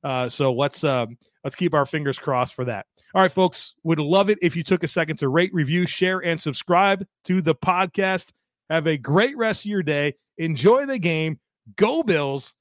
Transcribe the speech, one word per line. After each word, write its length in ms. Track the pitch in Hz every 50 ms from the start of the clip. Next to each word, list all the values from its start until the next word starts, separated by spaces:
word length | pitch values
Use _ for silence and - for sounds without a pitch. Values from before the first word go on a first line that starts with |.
Uh, 260 | - 143 131 127 127 120
so 240 | - - 143 135
let's, 300 | 123 120 143 147 - -
uh, 240 | - 147 135 123 117 110 123 _ _ _ _ _ -
let's 100 | 143 -
keep 200 | - 180 165 147
our 120 | 147 139
fingers 320 | - - 156 147 139 131 -
crossed 360 | - 151 135 123 127 120 -
for 100 | - 123
that. 220 | 123 110 98 - _ _ _ _ _ -
All 80 | 190
right, 80 | 190 180
folks, 440 | - 190 185 175 - - - - _ _ -
would 160 | 160 165 151
love 300 | 147 143 175 196 202 196
it 80 | 214 -
if 140 | 180 170 127
you 80 | 170 160
took 180 | - 190 170
a 60 | 170 147
second 300 | - 175 160 151 156 -
to 100 | 151 135
rate, 240 | 131 165 180 185 185
review, 320 | 170 147 131 165 180 180
share, 380 | - - - 185 185 185 185 -
and 160 | 170 165 160
subscribe 640 | - 156 127 - - - 170 180 196 196 196 190 196 _ _ _ _
to 180 | - 185 190
the 120 | 160 165 151
podcast. 760 | _ - 185 175 180 190 180 _ 202 196 190 190 175 - _ _ _ _ _ _ _ _ _
Have 160 | 156 165 151
a 100 | 165 156
great 400 | 143 113 135 147 185 226 269 294
rest 300 | 330 226 220 208 - -
of 40 | 202
your 120 | 208 196
day. 320 | 170 147 147 143 143 147 139 _ _ _ _ -
Enjoy 480 | 165 165 156 123 131 202 240 269 285
the 120 | 269 269 233
game. 400 | 165 175 160 156 160 160 156 _ _ _ _ _ _ 113 104
Go 260 | - 190 220 285 330
Bills. 520 | 311 220 175 156 147 139 139 139 - - _ _